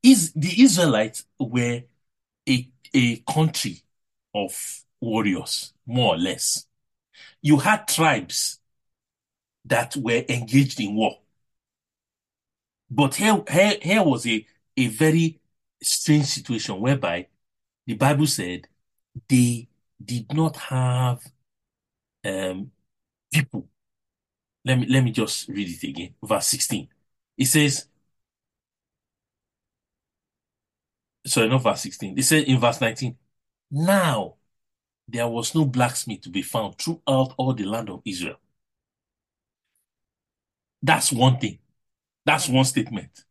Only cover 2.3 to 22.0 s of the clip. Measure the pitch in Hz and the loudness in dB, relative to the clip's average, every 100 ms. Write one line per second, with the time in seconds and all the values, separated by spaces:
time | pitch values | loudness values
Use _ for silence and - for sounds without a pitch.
2.3 | _ - 127 127 _ - 135 123 113 - | _ 0 0 0 _ -2 2 2 0 -4
3.3 | 156 156 - 107 85 _ _ _ _ _ | 2 2 0 -6 -8 _ _ _ _ _
4.3 | 104 98 - - - _ _ 117 110 101 | -6 -6 -8 -14 -16 _ _ -4 -2 0
5.3 | 90 - - - _ - 123 - 82 - | -2 -4 -8 -10 _ -6 0 0 0 -2
6.3 | - - - - _ _ _ _ _ - | -2 -4 -4 -8 _ _ _ _ _ -20
7.3 | _ 147 151 156 214 - - 160 123 90 | _ 4 4 4 0 0 2 2 2 -2
8.3 | - - - _ _ _ _ _ _ _ | -6 -6 -8 _ _ _ _ _ _ _
9.3 | _ _ _ - 117 120 143 113 117 120 | _ _ _ -2 -2 -2 -6 -2 -2 0
10.3 | 123 113 135 135 - 101 107 113 - _ | -6 2 4 4 0 -4 0 -2 -4 _
11.3 | _ _ _ _ _ _ _ _ _ _ | _ _ _ _ _ _ _ _ _ _
12.3 | _ _ _ _ _ _ 127 139 - 208 | _ _ _ _ _ _ 0 0 2 2
13.3 | 208 - 175 208 208 156 214 170 120 120 | 2 2 4 4 2 0 2 2 2 0
14.3 | 110 - _ _ - 123 110 156 160 160 | -4 -6 _ _ -2 -2 2 4 4 2
15.3 | 160 _ _ _ _ - - - 151 135 | -2 _ _ _ _ -4 -4 4 2 2
16.3 | - - 117 - 95 120 139 87 87 90 | -6 -6 -6 -6 -4 -2 0 -2 -6 -10
17.3 | _ _ _ _ _ - 110 139 143 151 | _ _ _ _ _ -10 -2 0 2 0
18.3 | - 90 90 - _ _ _ _ - _ | -2 -6 -8 -14 _ _ _ _ -20 _
19.3 | 131 120 117 120 _ _ _ - 120 104 | 2 2 0 -10 _ _ _ -10 -8 -6
20.3 | 147 160 - - 131 127 123 127 123 - | -2 -2 -4 -6 -2 0 0 -2 -4 -10
21.3 | _ _ _ _ _ _ _ | _ _ _ _ _ _ _